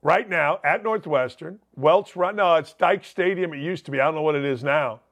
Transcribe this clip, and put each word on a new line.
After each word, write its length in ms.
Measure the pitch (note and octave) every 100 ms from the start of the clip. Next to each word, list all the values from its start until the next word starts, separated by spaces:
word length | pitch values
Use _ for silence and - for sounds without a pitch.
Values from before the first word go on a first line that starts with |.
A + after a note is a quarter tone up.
right 260 | C#3+ F3+ A3+
now 300 | F3 D3 F#3
at 200 | D3 F3+
Northwestern. 720 | G#3+ A3 D#3+ D3 B2+ - D#3+ G3 _ -
Welch 400 | C#3+ F#3 G3+ F3+
Run, 200 | F3+ G#3
no, 180 | F#3+ D#3+
it's 160 | D3
Dyke 300 | - F3 G3
Stadium. 480 | - - F3+ F#3+ F3
It 100 | D3
used 240 | D3+ F3+ -
to 60 |
be. 80 | C#3
I 60 | C#3
don't 80 |
know 80 | D#3
what 140 | D#3 D3
it 100 | C#3+
is 180 | C3
now. 360 | C#3 D3 C3+ A2 _